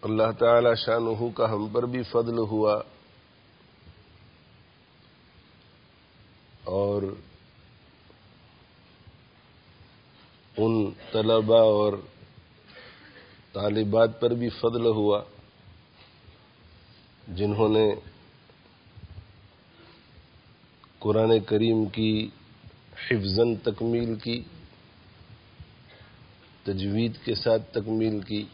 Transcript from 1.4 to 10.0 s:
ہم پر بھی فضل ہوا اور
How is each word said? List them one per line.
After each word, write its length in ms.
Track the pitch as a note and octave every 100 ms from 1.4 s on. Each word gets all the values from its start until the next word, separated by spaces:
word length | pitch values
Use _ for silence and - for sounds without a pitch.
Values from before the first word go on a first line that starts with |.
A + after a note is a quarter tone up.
| A2+
ہم 140 | G#2+ G#2+
پر 140 | A2 B2
بھی 160 | B2+
فضل 340 | A#2+ A#2 A#2 A#2 G#2+
ہوا 240 | G#2+ G#2+ G#2 - - - - _ _ _ _ - - - - - - - _ _ - - _ _ _ - _ _ - - - - _ _ _ _ _ - - _ - -
اور 300 | F#2+ G2+ G2+ F#2+ G2+ - - - - - - - - - - - - - - _ _ _ - - - _ _ _ - _ - - -